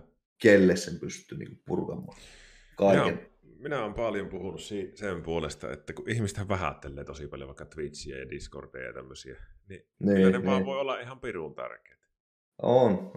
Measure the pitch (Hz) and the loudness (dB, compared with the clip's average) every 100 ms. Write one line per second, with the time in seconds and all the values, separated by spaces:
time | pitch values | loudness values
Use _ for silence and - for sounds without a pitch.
0 | - _ _ - 113 101 92 87 - 85 | -12 _ _ 4 8 10 8 4 -2 -8
1 | - - - - - - - 90 - 85 | -8 -12 -14 -12 -12 -14 -6 -4 -4 -8
2 | - - - - - - _ - 98 95 | -12 -18 -20 -20 -20 -20 _ 2 6 6
3 | 85 - - _ _ - 143 139 107 113 | 4 -2 -8 _ _ -14 -6 -4 -4 -2
4 | 117 101 90 92 95 82 - 104 92 - | -2 -2 -6 -8 -8 -10 -8 -8 -8 -8
5 | 104 85 82 82 76 - 60 69 - 78 | -6 -6 -4 -2 -4 -6 -10 -10 -12 -10
6 | 90 113 101 - 98 92 78 - 73 69 | -4 -2 -2 -4 -4 -2 -2 -6 -10 -12
7 | 69 69 71 67 67 67 76 78 73 - | -12 -12 -12 -12 -14 -14 -14 -10 -10 -10
8 | 73 65 65 69 - 69 67 65 64 60 | -14 -12 -12 -12 -12 -14 -14 -12 -12 -12
9 | 65 64 67 65 - - - 92 _ - | -16 -16 -18 -18 -20 -20 -20 -20 _ -4
10 | 101 98 95 95 - 131 - 135 135 110 | 2 6 6 4 2 0 0 -4 -4 -6
11 | 123 131 127 95 76 65 62 58 _ _ | -8 -12 -8 -8 -8 -8 -12 -12 _ _
12 | _ _ _ _ _ - - 127 117 95 | _ _ _ _ _ -2 4 6 6 4
13 | - | -4